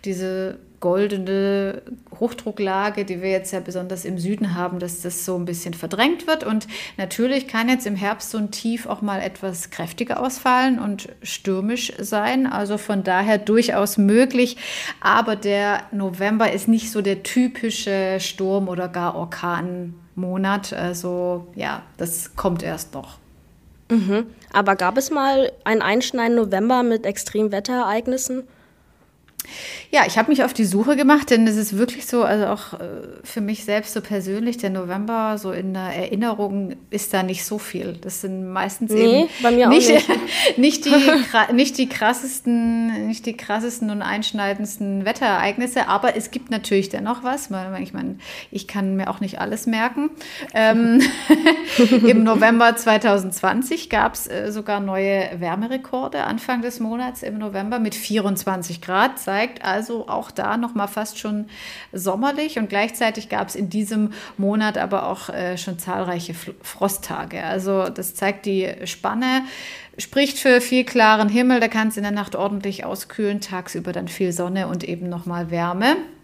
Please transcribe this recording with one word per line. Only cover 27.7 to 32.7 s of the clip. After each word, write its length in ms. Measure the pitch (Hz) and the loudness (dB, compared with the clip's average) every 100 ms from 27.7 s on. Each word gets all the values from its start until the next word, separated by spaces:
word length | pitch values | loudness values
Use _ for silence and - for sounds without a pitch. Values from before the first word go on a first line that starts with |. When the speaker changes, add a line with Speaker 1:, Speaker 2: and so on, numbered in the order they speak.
| 247 226 214 240 254 - 254 254 _ _ _ _ _ _ _ _ _ - - - - - | -2 0 -2 -2 -4 -4 -8 -10 _ _ _ _ _ _ _ _ _ -14 -14 -14 -16 0
Speaker 1:
Ja, 120 | 294 190 | 4 4
ich 120 | 220 | 4
hab 100 | 226 | 4
mich 160 | 277 | 4
auf 80 | 247 | 2
die 120 | - | 2
Suche 320 | 208 196 226 285 | 2 4 4 4
gemacht, 340 | 277 294 277 | 6 6 6
denn 160 | 233 226 | 4 6
es 100 | 214 | 4
ist 220 | 208 196 | 0 0
wirklich 280 | 240 - - | 0 -2 -4
so, 160 | 240 | 0
also 240 | 226 208 196 | 2 2 2
auch, 280 | 208 - | -2 -6